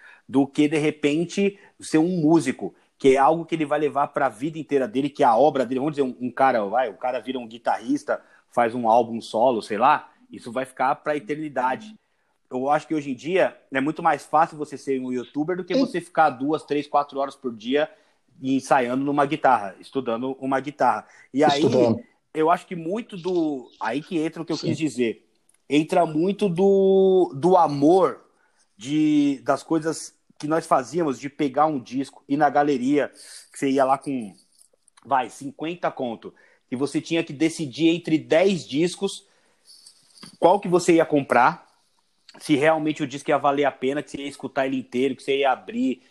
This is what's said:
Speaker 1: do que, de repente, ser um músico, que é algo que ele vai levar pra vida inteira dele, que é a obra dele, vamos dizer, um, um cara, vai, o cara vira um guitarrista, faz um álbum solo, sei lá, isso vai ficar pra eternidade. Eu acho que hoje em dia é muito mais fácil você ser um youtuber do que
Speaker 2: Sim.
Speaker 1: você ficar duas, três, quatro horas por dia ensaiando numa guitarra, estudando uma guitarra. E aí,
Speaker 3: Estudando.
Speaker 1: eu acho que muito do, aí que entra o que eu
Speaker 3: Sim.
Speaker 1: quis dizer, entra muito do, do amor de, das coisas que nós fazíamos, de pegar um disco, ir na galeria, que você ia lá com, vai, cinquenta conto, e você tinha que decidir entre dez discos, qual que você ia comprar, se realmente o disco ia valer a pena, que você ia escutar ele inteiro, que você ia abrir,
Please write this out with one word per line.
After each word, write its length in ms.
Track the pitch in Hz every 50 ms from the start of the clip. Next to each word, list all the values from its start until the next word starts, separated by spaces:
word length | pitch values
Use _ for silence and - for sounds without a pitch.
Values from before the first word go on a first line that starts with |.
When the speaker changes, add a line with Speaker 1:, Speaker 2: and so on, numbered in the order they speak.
| - - - _ _
Speaker 1:
do 200 | - 104 135 139
que, 200 | 135 - - 147
de 100 | 147 160
repente, 840 | 156 147 151 147 - - 143 147 165 175 170 - 202 202 196 202 - - - _ _
ser 180 | - - -
um 240 | 156 160 180 185 175
músico, 520 | 151 151 170 165 127 131 - - 101 87 - _ _ _ _
que 180 | _ - 135 131
é 20 |
algo 280 | 135 135 151 160 170 165
que 100 | - 170
ele 100 | 160 151
vai 140 | 139 147 151
levar 280 | 156 139 127 143 147
pra 220 | 147 - - 143 131
vida 280 | 113 107 135 165 156
inteira 300 | 160 135 - 143 135 127
dele, 220 | 110 104 131 139 143
que 140 | - - 143
é 20 |
a 100 | 127 117
obra 300 | 117 139 156 139 135 127
dele, 140 | 113 131 127
vamos 160 | 135 160 147
dizer, 80 | 139 139
um, 120 | 127 117 -
um 100 | 123 123
cara, 320 | - - 135 135 123 113 104
vai, 240 | 98 107 127 131 110
o 80 | 92
cara 220 | - - 127 127 123
vira 180 | 110 127 127
um 100 | 127 120
guitarrista, 760 | 107 113 117 - 131 104 95 110 123 147 143 - - 110 - - _ _ _ _ _
faz 240 | _ 123 120 113 113
um 140 | 127 117
álbum 320 | 110 110 123 117 113 113 113
solo, 420 | - - - 110 117 135 120 107
sei 160 | - - 110
lá, 320 | 101 120 143 151 - - - _ _ _ _
isso 200 | - 98 - 123
vai 140 | 110 127 131
ficar 300 | - - - 131 131 151
pra 220 | - _ 147 151
eternidade. 760 | 147 104 127 147 151 156 151 131 131 123 127 131 113 107 107 - _ _ _ _ _ _ _ _ _ _ _
Eu 200 | 127 127 131 139
acho 180 | 147 156 -
que 80 | - 160
hoje 160 | 151 139 143
em 40 | 127
dia 420 | 113 120 156 185 180 151 120 - - _ _
é 100 | 135 135
muito 200 | 135 151 156 -
mais 240 | 170 165 151 - -
fácil 320 | - - 151 165 165 160
você 200 | 147 147 - 143
ser 220 | 127 - 139 135 131
um 120 | 127 127
youtuber 460 | 127 123 120 - _ 143 151 160 180
do 60 | 180 180
que 100 | - -
Speaker 2:
Sim. 80 | 262
Speaker 1:
você 180 | 277 - - 175
ficar 300 | 165 - _ - 160 151
duas, 340 | 127 120 135 147 156 147 -
três, 240 | - 143 147 143
quatro 320 | - - 143 143 - 139 135
horas 160 | 139 139 -
por 200 | _ - 127 117
dia 340 | 107 107 120 135 147 156 156 - _ _ _ _ _ _ _ _ _
ensaiando 640 | 135 131 135 131 131 - 151 135 123 120 127 135 139
numa 220 | 143 143 147 143
guitarra, 500 | 139 156 147 - 135 123 110 101 95 90 -
estudando 560 | 113 - - 135 123 117 113 113 127 135 131 -
uma 200 | 135 135 135 131
guitarra. 460 | 131 147 139 - 139 123 107 107 - - _ - - _ -
E 100 | 131 151
aí, 200 | 147 143 139 160
Speaker 3:
Estudando. 360 | - - - - - 110 - - _ _ _ _ _ -
Speaker 1:
eu 160 | 156 156 160
acho 160 | 175 175 -
que 100 | _ 185
muito 400 | 170 160 160 196 233 240 - 214
do, 520 | 185 160 185 185 175 160 151 147 131 117 - _ _
aí 220 | - 110 120 143
que 160 | 151 - 190
entra 240 | 160 151 165 - 165
o 40 | 156
que 60 | -
eu 60 | 160
Speaker 3:
Sim. 100 | 139 -
Speaker 1:
quis 100 | 165 156
dizer, 500 | 143 160 143 123 123 120 113 - - _ _ _ _ _ _ _ _ _ -
entra 360 | 135 151 160 156 185 180 170
muito 440 | 160 156 151 170 196 196 202 208 202
do, 840 | 165 165 196 196 196 196 196 190 190 190 190 190 185 185 175 175 -
do 200 | 139 135 175 190
amor 680 | 180 165 147 147 139 139 156 180 190 175 135 110 - _ _ _ _ _ _ _ _ _ _ _
de, 640 | _ 101 131 151 156 156 151 151 147 143 143 139 120 117
das 200 | 135 139 131 -
coisas 500 | - 165 160 151 160 151 - - - _ _ _ _ _ _
que 80 | 156
nós 180 | 147 160 165 160
fazíamos, 540 | - 175 143 127 110 139 175 170 147 127 117
de 100 | 139 139
pegar 380 | - - 156 135 123 143 151
um 120 | 156 151 131
disco, 440 | 110 - 120 135 135 - - - _
ir 80 | - 139
na 140 | 151 156 143
galeria, 640 | 131 147 147 147 143 120 123 135 147 143 123 - - - - - - - - _ _
que 60 | -
você 100 | 143 139
ia 160 | 135 135 131
lá 100 | 131 139
com, 380 | 139 - 151 139 127 110 98 85 _ _ _ _ _ _ _ _ _ _ _ _ _ _
vai, 240 | 113 135 131 123 107
cinquenta 600 | - - 135 139 - - 151 160 175 175 - 160
conto, 420 | - - 131 120 113 - - 92 - _ _ _ _ _ _ _
e 40 | 127
você 240 | 120 143 139 - 156
tinha 240 | 143 - 165 165 160
que 80 | 165
decidir 580 | 151 127 160 160 160 - 160 135 113 143 165 165
entre 280 | 170 170 - 170 156
dez 500 | 147 123 120 151 160 185 202 196 156 123
discos, 600 | - 127 147 170 175 - - 196 196 - - - _ _ _ _ _ _ _ _ _ - _ _ - _ _ _ _ _ _ - - - _
qual 200 | - 170 190 202
que 80 | -
você 280 | 185 175 180 175 - 170
ia 100 | 165 156
comprar, 600 | - 156 143 127 - - 120 127 147 170 - - _ _ _ _ _ _ _ _ _ _ _ _ - - -
se 160 | - - 151
realmente 480 | 131 143 160 160 156 151 156 147 - 156
o 40 |
disco 220 | 127 135 143 - -
ia 80 | 151
valer 280 | 143 143 143 139 143 143
a 60 | 135
pena, 300 | - - 127 131 143 147
que 80 | 147 -
você 80 | -
ia 100 | 143 139
escutar 380 | 143 139 - - 127 - 139 135
ele 140 | 135 139 131
inteiro, 360 | 110 - - 123 135 135 127
que 60 | -
você 180 | - - 135 139
ia 120 | 139 131
abrir, 500 | 123 113 - - 113 120 127 131 120 - _ _